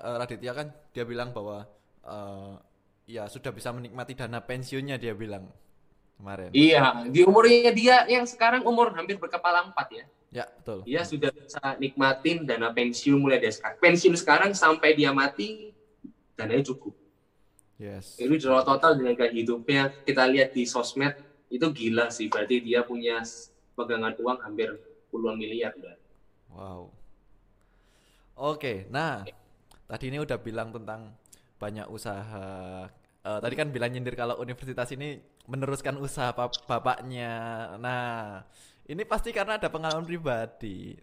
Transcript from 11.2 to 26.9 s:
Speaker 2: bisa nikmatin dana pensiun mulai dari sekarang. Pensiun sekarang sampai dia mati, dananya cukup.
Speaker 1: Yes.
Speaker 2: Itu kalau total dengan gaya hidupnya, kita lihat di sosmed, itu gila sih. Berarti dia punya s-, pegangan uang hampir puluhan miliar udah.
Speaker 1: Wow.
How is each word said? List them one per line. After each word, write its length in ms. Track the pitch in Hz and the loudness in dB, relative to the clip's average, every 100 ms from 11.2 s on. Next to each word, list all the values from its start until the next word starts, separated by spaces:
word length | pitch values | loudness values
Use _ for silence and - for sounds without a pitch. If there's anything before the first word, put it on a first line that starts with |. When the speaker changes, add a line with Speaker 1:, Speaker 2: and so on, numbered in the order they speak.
| 143 | -2
Speaker 2:
bisa 300 | - - - 135 131 | -2 -10 -8 -6 -4
nikmatin 680 | 135 139 135 135 165 170 147 | -4 2 2 2 0 0 -2
dana 240 | 113 117 | -2 0
pensiun 440 | 117 120 120 143 139 | 0 0 0 4 4
mulai 220 | 139 127 | 6 4
dari 140 | 110 | 2
sekarang. 240 | - - - | -2 -8 2
Pensiun 340 | 190 175 185 170 | 4 6 6 4
sekarang 340 | - 151 196 | 4 4 4
sampai 400 | 196 160 160 156 | 4 4 6 4
dia 200 | 151 143 | 6 4
mati, 580 | 139 139 - 208 220 - - _ _ - - _ - | 2 0 -2 -8 -8 -16 -20 _ _ -20 -20 _ -10
dananya 340 | 107 127 139 | -2 0 0
cukup. 200 | 131 - - _ _ _ _ _ _ _ - | -4 -10 -18 _ _ _ _ _ _ _ -16
Speaker 1:
Yes. 400 | 104 101 - - | -14 -14 -14 -4
Speaker 2:
Itu 160 | 127 156 135 | 0 0 4
kalau 160 | 131 131 | 4 4
total 340 | 135 165 143 | 4 4 4
dengan 160 | 127 120 | 2 2
gaya 160 | 120 | 2
hidupnya, 580 | 117 117 117 131 139 135 - | 2 -2 -2 0 2 2 -2
kita 240 | - 135 127 | -2 4 4
lihat 260 | 139 131 | 6 4
di 140 | 127 120 | 2 -2
sosmed, 480 | 123 120 135 139 - - _ _ | -2 -4 -2 -2 -2 -12 _ _
itu 120 | 123 120 | -2 -2
gila 400 | - 113 113 117 | -2 0 0 0
sih. 140 | - 107 | -2 -4
Berarti 340 | 110 104 123 | -2 0 0
dia 220 | 117 120 | 2 0
punya 400 | 120 120 117 113 | 0 -2 -4 -4
s-, 260 | 117 - - _ _ | -6 -12 -20 _ _
pegangan 400 | - 120 117 113 113 | -8 -4 -2 -4 -2
uang 180 | 117 127 | -2 -4
hampir 320 | 107 104 110 - - - _ | -4 -4 -4 -6 -16 -20 _
puluhan 300 | 117 113 110 | -6 -4 -4
miliar 340 | 107 113 110 | -6 -6 -6
udah. 220 | - - - _ _ _ _ _ | -8 -18 -20 _ _ _ _ _
Speaker 1:
Wow. 400 | 87 95 90 90 | -18 -16 -16 -18